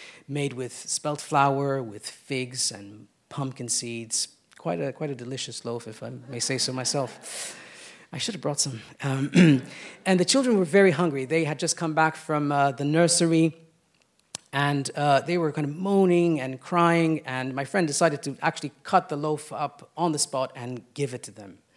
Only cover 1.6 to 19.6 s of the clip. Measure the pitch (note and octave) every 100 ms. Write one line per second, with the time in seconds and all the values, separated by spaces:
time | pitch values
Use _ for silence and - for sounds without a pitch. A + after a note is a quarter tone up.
1.6 | C#3 C3+ A#2 G#2 - - - C3 B2 B2+
2.6 | - G#2+ G2+ G#2+ - _ _ - C3+ B2
3.6 | A#2+ - A#2+ A#2 A2+ - - _ _ _
4.6 | E3 E3+ C#3+ B2+ D3+ C3 B2 C3 - A#2+
5.6 | A#2+ A#2 A2 A2 A2+ B2 A#2+ A#2+ - C3
6.6 | - C3 B2 C#3+ B2+ - - - - -
7.6 | - - - - - D3+ - F#3 C#3+ C#3+
8.6 | C#3+ A#2 - - C#3 C3+ D3 F3+ E3+ C3+
9.6 | B2+ - - - - F#3 F3+ C4+ B3+ G#3
10.6 | E3+ G3 F#3+ D3+ F3 C#3 B2+ D#3+ D3+ D3
11.6 | E3 - E3 D#3 D#3+ - - D3+ D3 C#3+
12.6 | C#3+ C3+ C#3+ D#3+ E3+ E3 E3+ E3 D#3+ D#3+
13.6 | - _ _ _ _ _ _ - _ C#3
14.6 | C#3+ C#3+ C3 - D3 C#3 C#3 F3 D#3 D3+
15.6 | C#3+ D#3 F#3+ G3 F#3 F3 E3+ D#3 C3 C3
16.6 | - F3 E3+ E3+ E3 D#3 - B2+ C3 C3
17.6 | C3+ G3 D#3+ C#3 E3+ D3 D3 - D#3+ -
18.6 | D3 - - F#3 - D3 D3+ D3+ - A2+